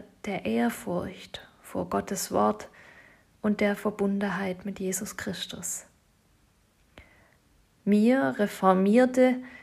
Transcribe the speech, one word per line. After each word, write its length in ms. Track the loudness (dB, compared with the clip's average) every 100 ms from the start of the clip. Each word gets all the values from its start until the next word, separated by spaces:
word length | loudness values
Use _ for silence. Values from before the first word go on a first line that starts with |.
| -8 _ -8
der 200 | -6 -2
Ehrfurcht 960 | 0 0 -2 -4 -4 -6 -10 -16 -18 -18 _
vor 300 | -10 -8 -4
Gottes 400 | -4 -4 -6 -2
Wort 380 | 2 2 0 -8 -20 -20 -20 -20 _ _ _
und 180 | -2 0
der 140 | 0
Verbundenheit 880 | 0 -4 -2 -2 -2 -2 -4 -4 -6
mit 140 | -10 -8
Jesus 380 | -6 -6 -8 -8
Christus. 680 | -8 -8 -10 -10 -10 -10 -14 _ _ _ _ _ _ _ _ _ _ -20 -20 _ _ _ _ _ _ _
Wir 520 | 2 4 6 4 2 0
Reformierte 1040 | -2 2 4 6 6 6 4 6 4 2 -6 -18